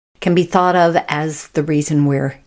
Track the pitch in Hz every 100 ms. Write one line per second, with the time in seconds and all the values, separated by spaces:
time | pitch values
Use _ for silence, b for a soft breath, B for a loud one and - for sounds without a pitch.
0 | _ _ 180 175 175 185 180 180 170 170
1 | - 147 156 147 - - 151 151 147 151
2 | 143 139 139 -